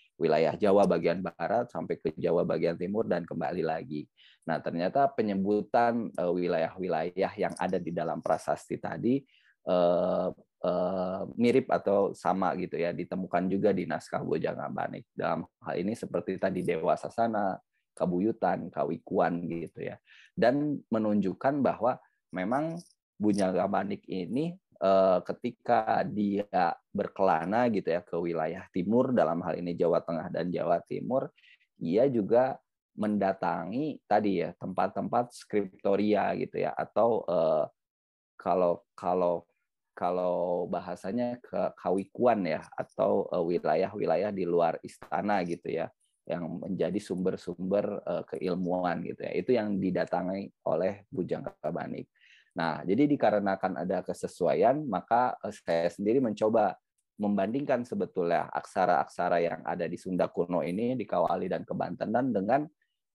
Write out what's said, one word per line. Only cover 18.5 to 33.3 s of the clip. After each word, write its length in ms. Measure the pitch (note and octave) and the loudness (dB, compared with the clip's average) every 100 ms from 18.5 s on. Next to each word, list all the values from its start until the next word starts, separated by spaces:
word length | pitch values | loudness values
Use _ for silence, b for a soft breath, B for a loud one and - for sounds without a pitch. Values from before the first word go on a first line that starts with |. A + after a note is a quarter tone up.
| F2+ E2 | 0 -4
Kawikuan 720 | - C#2+ E2+ - F#2+ E2+ F2 E2+ | -4 -4 -4 -2 0 2 0 -4
gitu 400 | E2+ D#2 - - | -6 -8 -10 -10
ya. 160 | - _ B B | -12 _ B B
Dan 480 | B A#2 C#3+ D3+ C#3 - | B 2 2 0 -4 -2
menunjukkan 720 | A2+ A2 G#2 F#2 F2+ C3+ C#3+ | 0 2 2 0 0 0 2
bahwa 400 | G#2+ E2+ A#2 - b b _ | 0 2 0 -2 b b _
memang 420 | F#2 F#2+ C3+ D#3+ E3+ - _ _ - | -4 -2 -2 -2 -8 -14 _ _ -2
Bujangga 480 | G#2 G2+ F#2 F#2 G2 | 2 4 2 2 2
Banik 320 | G2 G2 G2+ - | 0 -2 -6 -8
ini, 480 | F#2 E2+ B2 E3 F3+ _ - | -8 -4 -4 -4 -8 _ -2
eh, 380 | F#2+ F#2+ F#2 F2+ - | 4 6 6 4 0
ketika 720 | - B2 - - A2+ A2 G#2+ - | -6 -8 -6 0 2 2 0 0
dia 680 | G2+ G#2 G2+ - F#2 E2+ - _ | 0 0 0 -2 0 0 -2 _
berkelana 800 | G2 G2 - F#2+ D#2+ E2+ A2+ B2 | -4 -4 0 2 2 2 2 2
gitu 220 | G2+ E2+ | 2 0
ya 80 | E2+ | -2
ke 160 | - E2+ | -2 -4
wilayah 480 | F2 E2 D#2+ F2+ F2+ | -2 -2 -4 -6 -6
timur, 400 | F#2 F#2+ A#2+ C3 | -4 2 2 4
dalam 320 | A#2 D#2+ E2+ F2 | 4 4 2 -2
hal 160 | E2+ | -4
ini 160 | F2 F2 | -2 2
Jawa 240 | E2+ E2 | 2 2
Tengah 320 | - E2 E2+ | 0 -4 -4
dan 160 | E2 F2 | -4 -2
Jawa 320 | E2+ E2 E2+ - | -2 2 0 0
Timur, 400 | F#2 G2+ C3 - _ b b b - | -8 -2 -2 -2 _ b b b -8
ia 320 | E2+ G2 C#3 | 0 4 4
juga 480 | A#2+ F#2+ A#2 C3 - _ _ _ - | 2 4 4 4 -2 _ _ _ -4
mendatangi 1040 | G#2+ G#2 F#2+ | 0 2 2